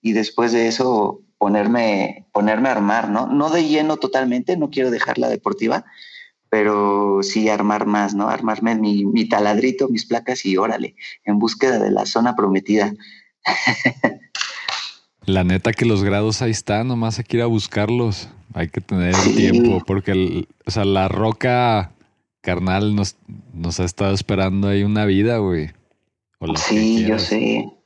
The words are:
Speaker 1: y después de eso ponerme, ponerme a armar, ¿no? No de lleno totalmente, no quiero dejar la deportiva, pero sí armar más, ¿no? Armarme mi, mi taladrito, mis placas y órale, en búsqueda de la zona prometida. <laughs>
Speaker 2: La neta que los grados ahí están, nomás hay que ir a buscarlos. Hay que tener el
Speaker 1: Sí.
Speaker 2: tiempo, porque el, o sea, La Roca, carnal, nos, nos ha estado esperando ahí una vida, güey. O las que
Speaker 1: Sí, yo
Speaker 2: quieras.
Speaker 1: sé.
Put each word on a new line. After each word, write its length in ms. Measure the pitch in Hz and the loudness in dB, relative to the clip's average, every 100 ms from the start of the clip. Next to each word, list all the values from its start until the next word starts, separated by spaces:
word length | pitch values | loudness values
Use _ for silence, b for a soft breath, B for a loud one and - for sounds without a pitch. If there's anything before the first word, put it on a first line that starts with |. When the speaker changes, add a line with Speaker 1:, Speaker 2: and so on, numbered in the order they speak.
Speaker 1:
y 100 | 110 | 0
después 400 | 110 107 - 120 | 0 0 0 0
de 160 | 117 113 | 2 0
eso 540 | 113 127 117 98 - _ _ | 0 2 2 0 -4 _ _
ponerme, 880 | 104 104 101 120 113 101 - - - | 0 2 2 0 0 0 -2 -6 -6
ponerme 360 | 104 104 110 131 | -2 0 2 0
a 40 | |
armar, 360 | 110 101 110 113 | 0 0 0 0
¿no? 180 | 107 123 | -2 0
No 220 | 139 151 | 0 0
de 180 | 170 156 | 0 2
lleno 300 | 151 156 156 | 2 0 -2
totalmente, 640 | 135 135 127 123 120 180 | -2 0 0 -2 -2 -2
no 100 | 151 | -2
quiero 220 | - 127 | 0 -2
dejar 260 | 117 - 120 | 0 -2 -2
la 140 | 120 | -2
deportiva, 560 | 113 107 101 113 156 - B B B B _ _ | -2 -4 -2 -2 -2 -6 B B B B _ _
pero 720 | 110 104 104 101 101 101 98 | 2 2 2 2 2 2 0
sí 260 | 98 110 107 | 0 0 0
armar 380 | 107 104 104 104 | 2 0 0 0
más, 280 | 104 101 | 0 0
¿no? 140 | 101 104 | 0 -2
Armarme 460 | 123 123 110 113 113 | -2 -2 -2 0 0
mi, 300 | 107 101 98 | 2 2 2
mi 200 | 113 107 | 0 2
taladrito, 600 | 113 104 104 127 - 135 | 2 2 2 0 0 -2
mis 160 | 113 | -2
placas 400 | - 120 120 127 | -2 -4 -2 -4
y 140 | 95 92 | 0 0
órale, 360 | 107 113 - _ B B | 0 -2 -6 _ B B
en 140 | - 104 | 0 2
búsqueda 400 | 113 110 135 120 | 2 2 2 2
de 120 | 104 | 2
la 140 | 101 | 0
zona 320 | 104 113 117 117 | 0 0 0 2
prometida. 560 | 104 95 98 104 101 104 B B B _ | 0 0 2 0 0 -4 B B B _
<laughs> 680 | - - - - - - - - - - B B B B B B B _ - | -4 -2 -2 -2 -2 -2 -4 -4 -14 -10 B B B B B B B _ -2
Speaker 2:
La 160 | 95 | 0
neta 300 | 90 92 117 | 2 0 0
que 140 | 110 120 | 0 2
los 180 | 104 | 2
grados 380 | 101 101 107 110 | 2 0 -2 -2
ahí 80 | 123 | -2
están, 380 | 107 - 104 123 | -4 -2 -2 -2
nomás 300 | 120 113 107 | -2 -4 -4
hay 60 | |
que 140 | 113 120 | -4 -2
ir 40 | |
a 40 | 120 | 0
buscarlos. 840 | 113 - - 107 120 117 98 - - - | 0 -2 -2 0 0 0 -2 -8 -20 -16
Hay 160 | - 82 | -8 -6
que 120 | - | -6
tener 260 | 92 95 87 | -4 -2 0
el 60 | |
Speaker 1:
Sí. 200 | 92 98 | 2 2
Speaker 2:
tiempo, 480 | - 78 120 120 92 - | 4 4 6 4 2 0
porque 260 | 98 95 | -2 0
el, 360 | 95 92 85 - _ - | 0 0 -2 -8 _ -6
o 40 | |
sea, 140 | 107 | -2
La 240 | 101 95 92 | 0 2 0
Roca, 840 | 92 110 107 127 123 123 110 87 _ _ _ _ _ | 0 0 0 0 2 2 2 -2 _ _ _ _ _
carnal, 520 | - 90 92 92 104 | -4 -2 0 0 2
nos, 220 | 104 95 - - 104 - | 0 -2 -6 -20 -20 -18
nos 260 | 85 85 82 | -8 -6 -2
ha 40 | |
estado 300 | 90 - 98 | -4 -2 -2
esperando 540 | 98 - 101 95 98 98 | 0 -2 0 0 0 0
ahí 140 | 98 | 0
una 240 | 101 107 104 | 0 0 2
vida, 320 | 95 110 117 | 2 2 2
güey. 320 | 98 87 78 - _ _ _ _ _ _ | 0 -2 -4 -10 _ _ _ _ _ _
O 60 | 82 | -6
las 180 | 80 - | -4 -2
que 80 | |
Speaker 1:
Sí, 240 | 110 110 113 | 0 2 2
yo 40 | 107 | 0
Speaker 2:
quieras. 160 | 107 | 0
Speaker 1:
sé. 420 | 95 107 117 113 113 - | 0 -2 0 -2 -4 -12